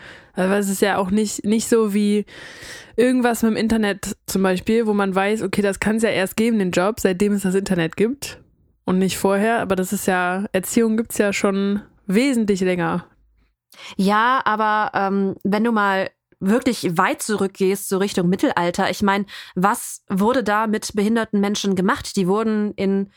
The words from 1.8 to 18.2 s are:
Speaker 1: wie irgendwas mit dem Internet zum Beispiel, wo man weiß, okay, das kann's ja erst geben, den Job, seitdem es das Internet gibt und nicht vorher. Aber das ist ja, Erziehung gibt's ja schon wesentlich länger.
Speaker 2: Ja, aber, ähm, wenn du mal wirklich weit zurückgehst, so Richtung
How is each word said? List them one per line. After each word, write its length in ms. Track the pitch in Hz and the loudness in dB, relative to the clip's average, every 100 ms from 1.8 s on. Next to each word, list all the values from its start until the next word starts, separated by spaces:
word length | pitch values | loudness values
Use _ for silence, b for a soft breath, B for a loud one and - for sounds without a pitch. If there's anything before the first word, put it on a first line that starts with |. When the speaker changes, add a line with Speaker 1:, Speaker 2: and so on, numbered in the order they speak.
| 220 | 2
Speaker 1:
wie 320 | 202 208 208 - B B B B B B - | 2 2 0 -2 B B B B B B 0
irgendwas 480 | 247 254 240 226 | 2 2 2 2
mit 80 | 226 | 0
dem 60 | 214 | 0
Internet 600 | 220 226 208 196 - - - | 0 0 0 -2 -8 -12 -6
zum 180 | 190 | 0
Beispiel, 440 | 190 180 - 226 214 | 0 0 0 0 2
wo 60 | |
man 220 | 208 196 185 | 0 0 0
weiß, 260 | 196 220 | 0 0
okay, 200 | 196 - | -2 0
das 180 | 202 190 | 0 0
kann's 240 | 202 220 | -2 0
ja 60 | 220 | 0
erst 280 | 175 190 - | 0 -2 0
geben, 220 | 233 220 | 0 2
den 120 | 180 | 2
Job, 280 | 175 185 233 | 2 0 0
seitdem 320 | 196 180 208 | 0 2 0
es 100 | 202 | 2
das 120 | 190 190 | 0 0
Internet 420 | 196 180 160 - | 0 0 0 0
gibt 440 | 220 285 - - - _ _ _ - | -2 -2 -10 -14 -20 _ _ _ -2
und 140 | 185 | 0
nicht 180 | 185 - | 0 0
vorher. 420 | 196 196 220 233 | 0 2 2 0
Aber 160 | 190 185 | 0 -2
das 160 | 185 | -2
ist 140 | 196 - | -2 0
ja, 400 | 185 180 185 208 | 0 0 -2 -2
Erziehung 420 | 190 180 240 226 220 | -4 0 2 2 0
gibt's 220 | 226 - | -2 0
ja 160 | 202 | 0
schon 480 | 196 208 196 202 202 - _ - | 0 0 0 0 -2 -6 _ -2
wesentlich 540 | 196 277 240 208 190 | 2 2 2 0 0
länger. 440 | 185 180 170 175 - _ _ _ _ _ _ B B B | 0 0 -2 -4 -6 _ _ _ _ _ _ B B B
Speaker 2:
Ja, 460 | 190 208 233 262 | 2 4 2 2
aber, 480 | - 214 214 214 214 - | 0 0 0 0 0 0
ähm, 400 | 196 196 196 - | 0 0 0 -2
wenn 200 | 196 214 | -2 0
du 80 | 233 | 2
mal 380 | 220 202 190 185 _ _ - | 2 2 0 -2 _ _ -6
wirklich 580 | 190 240 262 220 180 170 | 0 2 2 -2 -2 0
weit 240 | 190 302 | 0 0
zurückgehst, 680 | - 202 196 - 185 196 - | -2 -2 -2 0 0 0 -2
so 100 | 190 | -2
Richtung 320 | 196 - | -2 0